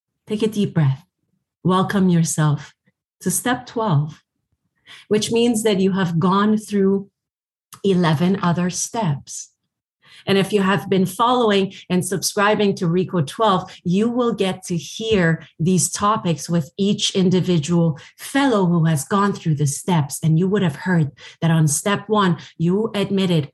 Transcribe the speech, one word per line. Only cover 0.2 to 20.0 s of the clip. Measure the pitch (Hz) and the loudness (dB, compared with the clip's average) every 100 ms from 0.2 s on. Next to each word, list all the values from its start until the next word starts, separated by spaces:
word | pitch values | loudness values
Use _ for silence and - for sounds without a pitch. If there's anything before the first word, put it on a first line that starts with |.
| - | -8
take | 214 | -4
a | 226 | -2
deep | 214 196 | -2 -2
breath. | - 139 135 _ _ _ _ _ _ | 2 2 0 _ _ _ _ _ _
Welcome | 160 185 190 202 185 | 0 0 0 2 2
yourself | 170 165 - 151 147 - _ _ _ _ _ | 2 0 0 0 0 -6 _ _ _ _ _
to | 190 | -6
step | 175 247 254 | -4 -2 -4
twelve, | - 240 220 147 151 - _ _ _ _ _ _ _ - - | -6 -4 0 0 0 -8 _ _ _ _ _ _ _ -16 -2
which | 214 220 | -2 0
means | 233 240 214 | 0 2 2
that | 220 190 | 0 2
you | 190 | 2
have | 190 180 170 | 0 -2 0
gone | 180 190 208 214 | 2 2 2 0
through | 214 202 190 196 202 _ _ _ _ _ _ - | -2 0 2 0 -4 _ _ _ _ _ _ -6
eleven | 196 180 175 156 180 196 | 0 2 2 2 0 0
other | 175 170 180 | -2 0 -2
steps. | 175 - 233 196 139 - - - _ _ _ _ _ _ - - | -4 -8 -4 -4 -4 -8 -16 -18 _ _ _ _ _ _ -14 -2
And | 196 | 0
if | 190 | 2
you | 202 | 0
have | 190 202 - | 2 0 0
been | 190 190 | 0 0
following | - 240 247 226 202 196 - - | 0 0 2 2 2 0 -6 -4
and | 180 | -2
subscribing | 175 190 - - 202 208 208 | -2 -4 -4 0 0 2 0
to | 196 175 | 0 0
RICO | 175 170 180 | 0 0 -2
twelve, | 139 - 220 185 - - | -2 0 2 2 -2 -8
you | - 185 233 | -2 0 0
will | 240 240 | 0 -2
get | 202 190 180 | 0 -2 -4
to | - 170 | -6 -6
hear | - - 220 214 165 160 - - | -6 -8 -2 2 2 0 -4 -4
these | 160 185 - | 0 2 0
topics | - 202 214 185 151 - | -2 0 0 -2 -4 -2
with | 170 - - | -2 -2 -2
each | 202 208 - 196 | -2 0 -2 0
individual | 185 180 175 175 147 175 165 143 - - | 2 2 2 0 2 0 0 -2 -10 -20
fellow | - 277 277 214 180 | -6 0 2 2 2
who | 175 | 2
has | 160 160 | 2 0
gone | - 202 202 | 0 0 0
through | 196 165 | -2 -2
the | 143 143 | 0 -2
steps. | - - 170 | -4 -2 0